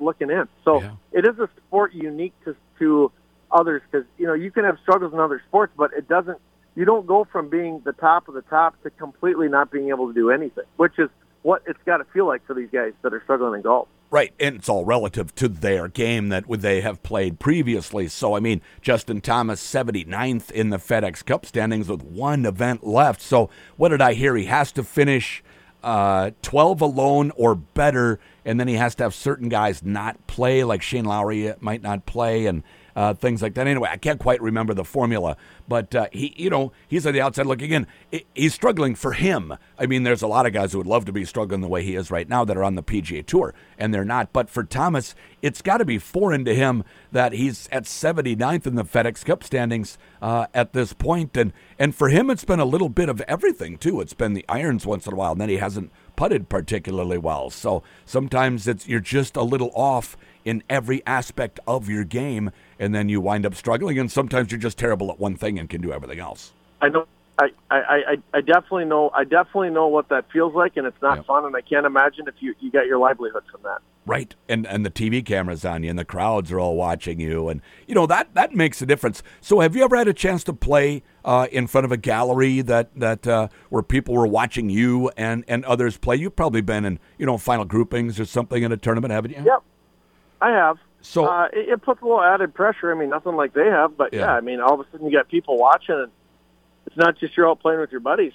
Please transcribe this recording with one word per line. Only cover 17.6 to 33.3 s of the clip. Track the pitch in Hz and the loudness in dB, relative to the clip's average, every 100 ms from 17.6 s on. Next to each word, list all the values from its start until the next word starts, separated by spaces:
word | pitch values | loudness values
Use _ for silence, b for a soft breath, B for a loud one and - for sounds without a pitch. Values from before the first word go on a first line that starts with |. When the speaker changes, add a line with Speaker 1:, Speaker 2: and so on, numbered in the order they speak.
| 123 107 - 104 85 | 0 -2 -4 -6 -6
Speaker 2:
So, | - 113 104 | -4 -2 0
I | |
mean, | 113 95 b b | 0 -2 b b
Justin | 135 113 - 104 | 0 0 -2 -6
Thomas, | 120 120 113 98 | 0 0 0 -6
seventy-ninth | - 135 117 101 82 98 127 117 - | -4 -4 -2 -4 -6 -6 -4 -4 -4
in | 110 107 | -2 -2
the | 98 | -2
FedEx | - 113 98 - - | -2 -2 -2 -6 -4
Cup | 139 | -4
standings | - 117 110 110 92 | -4 -4 -2 -2 -4
with | 87 | -8
one | 67 90 143 147 113 | -10 -6 -2 0 0
event | 92 120 120 107 | 0 -2 -2 0
left. | 117 147 107 | 2 2 0
So, | - 123 107 B B - | 2 2 2 B B 0
what | 165 | 2
did | 143 | 4
I | 127 | 4
hear? | 110 135 117 | 4 0 0
He | |
has | 95 139 135 | 0 0 0
to | 139 | -4
finish, | 104 147 143 131 - - b b b _ | -2 2 4 2 -2 -10 b b b _
uh, | 120 104 98 95 101 - | -2 2 2 2 0 -6
twelve | - 139 170 160 | 0 4 4 4
alone | 151 131 139 143 147 | 0 2 4 4 2
or | - 117 92 | 2 4 2
better, | - 151 147 127 120 107 b b | -2 0 2 4 2 0 b b
and | - 120 | -2 0
then | 123 | 0
he | |
has | 113 120 - | 0 0 -2
to | |
have | 113 | -4
certain | - 139 135 117 | -2 -4 -4 -2
guys | 110 107 92 | 0 0 -2
not | 92 101 110 - - | -4 -4 -6 -8 -10
play, | 120 127 131 | -2 2 2
like | 120 98 | 2 -2
Shane | - 123 110 | -4 -4 -2
Lowry | 104 104 107 107 - | -2 0 -2 -4 -6
might | 107 113 | -6 -6
not | 104 101 - | -6 -6 -6
play, | 117 117 113 107 | -2 0 0 0
and, | 82 b b b | -2 b b b
uh, | - 104 | -2 -2
things | 98 127 | 0 -2